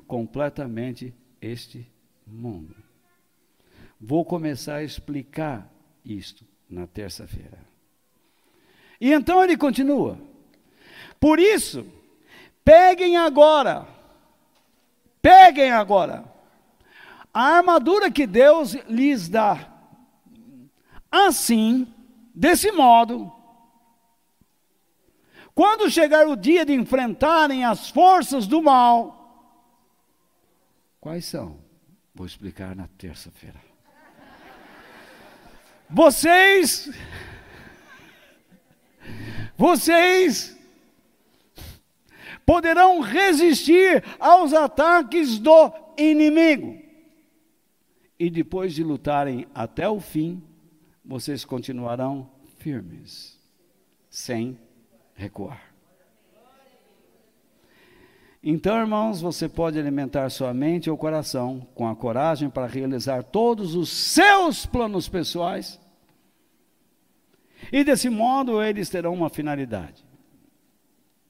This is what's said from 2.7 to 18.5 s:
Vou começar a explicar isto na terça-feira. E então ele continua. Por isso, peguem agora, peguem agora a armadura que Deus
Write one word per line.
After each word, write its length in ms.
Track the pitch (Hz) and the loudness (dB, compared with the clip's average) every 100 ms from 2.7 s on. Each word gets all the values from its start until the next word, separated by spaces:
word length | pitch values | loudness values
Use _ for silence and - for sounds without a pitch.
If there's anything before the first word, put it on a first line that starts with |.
| 82 _ _ _ _ _ _ _ _ _ _ - _ | -20 _ _ _ _ _ _ _ _ _ _ -20 _
Vou 240 | 110 160 | -6 -6
começar 520 | 165 175 156 135 - 147 | -4 -8 -8 -10 -12 -12
a 80 | |
explicar 880 | 151 - - 143 123 - 156 117 - _ _ _ | -12 -14 -12 -14 -12 -10 -10 -10 -16 _ _ _
isto 400 | - 104 - - _ _ _ | -16 -16 -16 -20 _ _ _
na 200 | 90 87 | -16 -16
terça-feira. 720 | - 101 - - - - - _ _ _ _ _ _ _ _ _ _ _ _ _ _ | -14 -16 -16 -16 -18 -18 -20 _ _ _ _ _ _ _ _ _ _ _ _ _ _
E 120 | 247 | 0
então 320 | 302 254 370 | 0 2 2
ele 120 | 370 285 | 2 2
continua. 640 | 285 233 269 277 131 - - _ _ _ _ _ _ - - _ | 0 -2 -2 -2 -4 -8 -18 _ _ _ _ _ _ -20 -20 _
Por 180 | 294 311 | 0 4
isso, 480 | 392 381 - 131 107 - _ _ _ - - _ | 2 2 -4 -12 -16 -20 _ _ _ -20 -20 _
peguem 520 | - 330 370 359 359 349 | 6 8 8 4 0 2
agora, 720 | 330 277 302 302 220 143 - - _ _ _ _ _ _ _ _ _ _ _ _ | 2 4 6 6 0 -4 -12 -20 _ _ _ _ _ _ _ _ _ _ _ _
peguem 500 | 311 370 370 285 262 | 8 12 10 8 2
agora 540 | 233 202 202 147 123 117 _ _ _ _ _ _ _ - - - | 2 2 0 0 -6 -16 _ _ _ _ _ _ _ -20 -20 -10
a 260 | 208 262 339 | -2 2 4
armadura 520 | 359 330 254 403 381 | 4 2 2 0 0
que 160 | 269 254 | -2 0
Deus 480 | 202 277 | 6 6